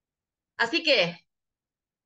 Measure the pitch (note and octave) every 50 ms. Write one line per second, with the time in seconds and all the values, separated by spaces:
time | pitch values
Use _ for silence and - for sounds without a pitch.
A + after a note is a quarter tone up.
0 | _ _ _ _ _ _ _ _ _ _ _ - A#3 A3+ D#4 E4+ E4 D#4 C#4 A3
1 | F3 E3+ E3+ - - _ _ _ _ _ _ _ _ _ _ _ _ _ _ _
2 | _